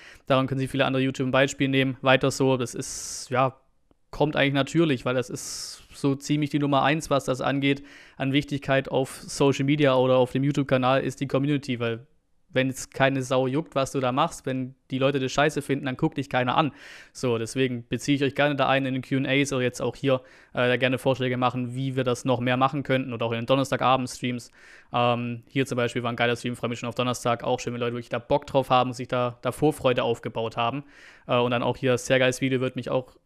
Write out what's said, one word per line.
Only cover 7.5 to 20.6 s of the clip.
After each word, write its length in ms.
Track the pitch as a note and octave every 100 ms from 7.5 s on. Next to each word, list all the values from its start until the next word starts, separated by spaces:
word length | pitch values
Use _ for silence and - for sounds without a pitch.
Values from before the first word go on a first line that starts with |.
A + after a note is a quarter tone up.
| C#3 C#3 C#3 - - - -
an 160 | C3+
Wichtigkeit 560 | C#3 C#3+ C#3 - C3+ -
auf 220 | C3+ C3
Social 540 | - - - C#3 C3+
Media 320 | C#3 D3+ C#3 C3
oder 200 | C3 B2+
auf 120 | B2
dem 140 | C3+
YouTube-Kanal, 580 | C#3+ D3 C3+ B2+ B2+ C3+
ist 180 | C3+ -
die 60 | C#3
Community, 540 | C3+ C#3+ C#3+ C#3 A#2
weil 260 | A#2 A2+ C3 _ _ _ _
wenn 180 | C#3 C3
es 220 | B2 -
keine 320 | - C3+ C3+
Sau 260 | B2+ C3 C3
juckt, 260 | C#3 E3
was 160 | C#3 C3
du 80 | C#3+
da 140 | B2+
machst, 340 | C3 E3 - C3+
wenn 300 | C3 B2+ - _
die 80 | C3
Leute 180 | C3+ C#3+
das 140 | B2+
scheiße 300 | - D3+ D3+
finden, 240 | - E3 C3
dann 100 | B2+
guckt 200 | D#3+ -
dich 140 | B2+
keiner 260 | B2+ B2 B2+
an. 140 | D3 - - - -
So, 260 | - B2+ A2+
deswegen 500 | A2+ C3 C3 A#2+ A#2+
beziehe 260 | A#2+ -
ich 80 | C#3
euch 140 | C#3 -
gerne 180 | D3
da 140 | C#3 C3
ein 180 | C3+ C3+
in 80 |
den 80 | C3
Q 140 | - C3+
and 100 | C3+
As 260 | C#3 C#3
oder 100 | C3+
jetzt 200 | B2 -
auch 140 | B2 -
hier, 260 | C3+ C3 - - _
äh, 160 | -